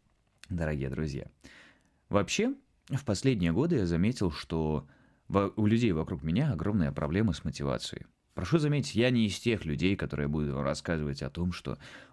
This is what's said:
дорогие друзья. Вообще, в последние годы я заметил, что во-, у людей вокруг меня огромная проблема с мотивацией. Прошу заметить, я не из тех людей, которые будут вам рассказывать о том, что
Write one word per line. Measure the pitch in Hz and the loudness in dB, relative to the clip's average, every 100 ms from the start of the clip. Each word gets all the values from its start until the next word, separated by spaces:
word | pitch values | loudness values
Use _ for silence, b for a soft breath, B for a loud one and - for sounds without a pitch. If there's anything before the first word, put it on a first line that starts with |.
| _ _ _ _ - | _ _ _ _ -8
дорогие | 85 78 73 67 | -4 -2 -2 -4
друзья. | 71 78 67 - _ B B B B B B - | -4 -4 -6 -10 _ B B B B B B -2
Вообще, | 202 185 - 240 277 _ _ - | 0 0 0 0 -2 _ _ -6
в | 135 - | -4 -2
последние | 98 135 110 85 | 0 2 2 2
годы | 82 170 139 | 2 2 2
я | 87 | 2
заметил, | 82 104 127 90 | 2 2 2 -2
что | - - 82 78 73 b b b b - | -2 -4 -2 0 -2 b b b b -2
во-, | 98 98 - | 0 0 2
у | |
людей | 104 113 117 | 2 4 4
вокруг | 78 - 82 | 2 -2 -4
меня | 78 98 151 | -2 0 0
огромная | 87 101 107 73 | 0 0 0 0
проблема | 69 73 92 110 | -2 -2 0 0
с | 69 | 0
мотивацией. | 71 - 69 60 - - - _ _ | -6 -4 -4 -4 -6 -12 -16 _ _
Прошу | - 90 160 | -2 2 4
заметить, | 147 147 - 107 | 4 0 0 2
я | 123 | 4
не | 123 104 | 4 2
из | 90 | 2
тех | 120 104 | 0 0
людей, | 80 71 92 | 0 2 2
которые | 98 - 73 73 | 2 -2 -2 0
будут | 76 73 | 0 0
вам | 67 | 0
рассказывать | 69 69 - 82 73 69 | -2 -2 -2 -2 -2 -4
о | 69 | -6
том, | 82 90 | -2 -2
что | - 67 - B B B | -2 -8 -10 B B B